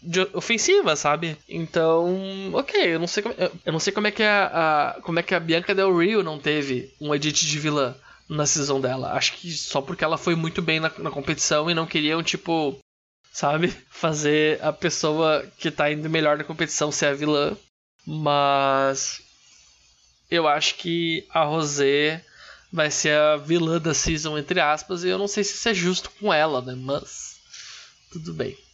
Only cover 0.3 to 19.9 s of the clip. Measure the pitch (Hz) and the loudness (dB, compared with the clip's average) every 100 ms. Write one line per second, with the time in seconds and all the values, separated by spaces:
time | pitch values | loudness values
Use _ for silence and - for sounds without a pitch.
0.3 | - - 226 - 392 269 147 147 156 170 | -4 -2 0 4 4 4 2 2 0 -2
1.3 | 156 _ 165 160 175 160 165 170 185 190 | -8 _ -8 -2 2 4 4 2 -2 -4
2.3 | 190 190 175 277 415 247 165 170 - 208 | -8 -4 -4 0 2 2 2 -2 -2 -4
3.3 | - 180 170 - 160 196 196 208 208 214 | -2 -4 -2 -4 -2 -2 0 -2 2 2
4.3 | 202 196 165 160 151 143 - - 165 170 | 4 2 2 2 2 2 -2 -2 -2 0
5.3 | 180 165 165 180 196 190 175 175 220 175 | -2 2 0 2 2 4 4 4 2 0
6.3 | 151 147 151 139 127 127 _ 147 147 151 | -4 -2 0 0 -4 -6 _ -2 0 0
7.3 | 143 156 147 151 147 131 123 - - _ | 0 0 0 0 0 -2 -4 -20 -20 _
8.3 | 151 147 160 139 135 131 131 127 139 - | -2 0 0 0 0 0 -2 -4 -2 -2
9.3 | - 175 156 - 147 135 175 156 160 - | -4 -10 -8 -4 -4 -4 -4 -2 0 0
10.3 | 170 165 170 165 160 160 - 156 139 139 | 0 -2 -4 -2 0 -2 -4 -8 -6 -4
11.3 | 156 - 151 160 165 160 165 151 160 160 | -2 2 2 2 0 0 0 0 0 -2
12.3 | - - 165 151 135 _ _ _ _ _ | -4 -2 0 0 -4 _ _ _ _ _
13.3 | - 151 151 165 - - - 165 151 151 | -4 0 2 0 -2 -16 -4 -2 0 2
14.3 | 151 151 151 156 147 170 - 160 151 160 | 4 2 2 -2 -2 -4 0 0 2 2
15.3 | 151 139 _ 165 151 147 151 156 160 151 | 2 -2 _ -6 0 0 0 -2 2 2
16.3 | 147 151 160 160 - 151 151 151 143 151 | 2 -2 -4 -4 0 -2 0 0 0 0
17.3 | 151 143 208 _ _ _ _ - 156 147 | 2 0 -4 _ _ _ _ -10 -4 2
18.3 | 143 143 139 139 135 135 135 - - - | 4 4 4 4 4 2 0 -4 -8 -16
19.3 | _ _ - _ _ _ | _ _ -20 _ _ _